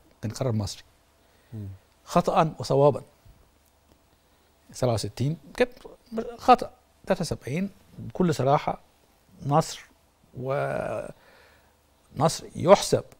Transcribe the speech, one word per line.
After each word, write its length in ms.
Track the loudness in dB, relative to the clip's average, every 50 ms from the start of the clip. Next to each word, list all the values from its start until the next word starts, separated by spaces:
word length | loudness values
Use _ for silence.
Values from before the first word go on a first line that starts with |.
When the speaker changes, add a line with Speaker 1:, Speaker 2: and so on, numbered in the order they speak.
| -18 _ _ _
Speaker 1:
كان 100 | -8 -8
قرار 200 | -6 -4 -2 -2
مصري. 320 | -2 -2 -4 -4 -8 -12 -18 _ _ _ _ _ _ _ _ _ _ _ _ _ -14
Speaker 2:
مم. 140 | -12 -12 -12 -14 -16 _ _ _ _ _
Speaker 1:
خطأ 500 | -2 0 0 0 2 2 2 2 0 -2 -6
وصوابا. 420 | -4 0 2 4 4 4 4 2 -2 -16 _ _ _ -20 -20 _ _ _ _ _ _ _ _ _ _ _ _ _ _ _ _ _ _ _ _ _ _ _ _ _ _ -20 -8
سبعة 200 | -2 0 0 0
وستين 440 | 0 -2 -6 -6 -4 -4 -4 -4 -6 -10 -8 -4 -2
كانت 140 | -2 -2 -4 -8 -20 -20 -20 -20 _ _ -10 -8 -8 -8 -10 0
خطأ. 340 | 4 6 6 6 4 0 -14 _ _ _ _ _ _
تلاتة 160 | -4 -4 -2
وسبعين 480 | -4 -6 -8 -8 -8 -8 -6 -6 -6 -8 -10 -14 _ _ -18 -16
بكل 360 | -14 -8 -4 -2 0 0 0
صراحة 440 | 0 2 2 2 2 0 -2 -8 -8 _ _ _ _ _ _ _ _ _ _ _ -10 -4
نصر، 400 | 0 2 2 2 0 -4 -16 -18 -20 _ _ _ _ _ _ _ _ -14 -10
ونصر 720 | -6 -4 -4 -4 -4 -4 -4 -4 -6 -6 -6 -8 -8 -10 -14 _ _ -20 -20 -20 -20 _ _ _ _ _ _ _ _ _ _ _ _ _ -4 0 0 0 0 -2 -8 -12 -10
يحسب 480 | 0 6 8 8 8 6 4 0 0 0 -2 -16